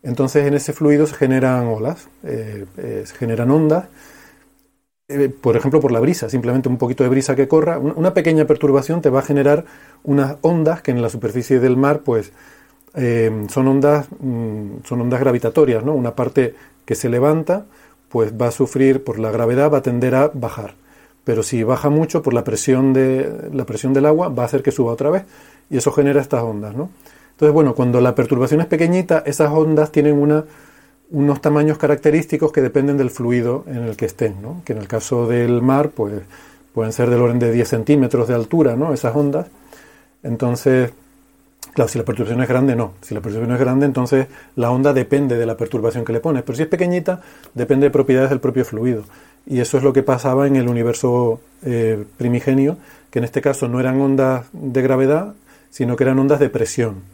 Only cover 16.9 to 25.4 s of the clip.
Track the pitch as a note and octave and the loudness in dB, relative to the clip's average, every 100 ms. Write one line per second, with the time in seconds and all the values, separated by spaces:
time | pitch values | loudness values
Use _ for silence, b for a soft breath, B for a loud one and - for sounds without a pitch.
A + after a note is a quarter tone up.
16.9 | A#2 B2 A#2+ C#3 D#3+ D#3+ F#3 G#3 b b | -4 -2 2 2 0 0 -4 -4 b b
17.9 | b _ A#2+ A2 A2 A#2+ - C3 C3+ C3+ | b _ -2 -2 -2 -4 -2 -2 2 2
18.9 | C3+ C3+ G#2+ A2 A2 A#2 B2 D3 C#3+ - | 2 -2 -4 -4 -2 0 2 2 2 0
19.9 | A#2+ B2+ B2+ D3+ D3+ A#2 - G#2 - b | -2 0 2 0 -2 -10 -10 -14 -16 b
20.9 | b b b - A2+ G#2+ B2 A2+ B2+ D3 | b b b -4 -2 -2 -2 0 0 2
21.9 | D3+ D#3+ E3+ C#3+ A#2+ A#2 A2 - C3 C3+ | 2 0 0 0 0 -2 -4 0 2 4
22.9 | C3 C3 C3 C#3 - - C3+ B2 A2 C3 | 4 2 0 -2 -6 -8 -8 -6 -6 0
23.9 | C3+ D3 D#3 F3+ B2+ A#2+ C#3 C#3+ - A#2+ | 2 4 2 0 -2 -2 0 -2 0 -2
24.9 | A#2 C#3 F#3 F#3+ B | 0 0 0 -4 B